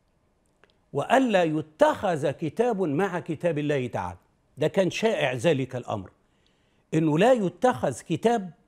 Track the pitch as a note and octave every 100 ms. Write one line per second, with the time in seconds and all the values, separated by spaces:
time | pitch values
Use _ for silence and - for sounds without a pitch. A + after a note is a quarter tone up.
0 | _ _ _ _ _ _ _ _ _ C#3
1 | - B3 C4 G3 E3+ D#3 D3+ - D4+ D4
2 | G3+ E3 D3 C3 D#3+ - A#3+ G3+ F3+ C#3
3 | G3 F3 - D#3 E3+ D3+ D3 C#3+ B2+ A2+
4 | F2+ F2 _ _ _ - D3 F#3+ F#3 -
5 | A3 F#3 C#3+ B2+ C#3 C#3+ C3 B2 B2 G#2
6 | F#2+ - _ _ _ _ _ _ _ D#3
7 | D#3+ D3+ A3 C4 F#3 - B3+ F3+ E3+ B2+
8 | - E3+ A3 A#3 F#3 -